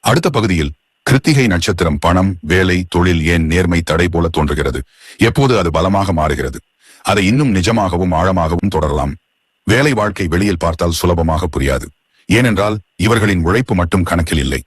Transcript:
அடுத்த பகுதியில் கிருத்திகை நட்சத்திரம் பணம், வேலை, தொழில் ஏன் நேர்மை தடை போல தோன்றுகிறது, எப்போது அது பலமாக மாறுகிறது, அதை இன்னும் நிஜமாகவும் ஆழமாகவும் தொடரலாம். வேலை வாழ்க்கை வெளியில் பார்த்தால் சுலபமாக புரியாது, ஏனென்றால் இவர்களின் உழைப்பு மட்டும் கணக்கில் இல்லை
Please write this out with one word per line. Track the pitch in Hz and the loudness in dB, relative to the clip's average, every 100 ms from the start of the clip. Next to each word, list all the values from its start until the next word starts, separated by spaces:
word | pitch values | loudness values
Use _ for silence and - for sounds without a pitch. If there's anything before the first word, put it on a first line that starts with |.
அடுத்த | - 123 175 | 0 0 0
பகுதியில் | 127 107 90 71 73 _ _ - | 0 0 0 -2 -6 _ _ 0
கிருத்திகை | 135 - 143 123 | 0 2 2 2
நட்சத்திரம் | 87 82 92 85 73 | 0 -2 -2 0 0
பணம், | 85 90 95 90 76 | 0 2 0 -2 -2
வேலை, | 90 92 90 90 | 0 2 0 -2
தொழில் | 87 90 85 78 | 0 0 2 0
ஏன் | 85 80 | 0 0
நேர்மை | 85 90 85 82 | 0 0 0 0
தடை | 80 87 | 0 0
போல | 85 85 | 0 -2
தோன்றுகிறது, | 82 76 71 69 64 - _ - - | -2 -2 -2 -4 -6 -10 _ -20 -2
எப்போது | 113 135 139 117 | 0 2 2 2
அது | 87 | 0
பலமாக | 80 90 98 98 | 0 0 0 0
மாறுகிறது, | 85 78 71 65 65 _ _ _ - | 0 0 -2 -4 -8 _ _ _ -14
அதை | - 101 95 | -2 0 2
இன்னும் | 123 147 | 2 2
நிஜமாகவும் | 95 90 113 98 87 90 82 | 0 0 0 0 -2 -2 0
ஆழமாகவும் | 92 82 82 85 98 | 0 0 0 0 -2
தொடரலாம். | 95 78 73 71 71 _ _ _ _ - | -2 -2 -2 -4 -6 _ _ _ _ 0
வேலை | 110 147 | 2 2
வாழ்க்கை | 123 104 92 90 | 2 -2 -2 -2
வெளியில் | 85 101 90 | 0 0 0
பார்த்தால் | 85 82 87 82 | -2 -2 -2 0
சுலபமாக | 90 85 80 80 87 | 0 0 0 -2 -2
புரியாது, | 73 67 65 - _ _ _ _ | -2 -2 -2 -6 _ _ _ _
ஏனென்றால் | 101 123 101 104 107 - _ | 2 2 0 0 -2 -8 _
இவர்களின் | 98 117 104 92 | 0 2 2 0
உழைப்பு | 82 104 131 | 2 0 0
மட்டும் | 101 87 98 87 | -2 0 0 0
கணக்கில் | 87 80 80 | -2 0 -2
இல்லை | 65 67 | -2 -4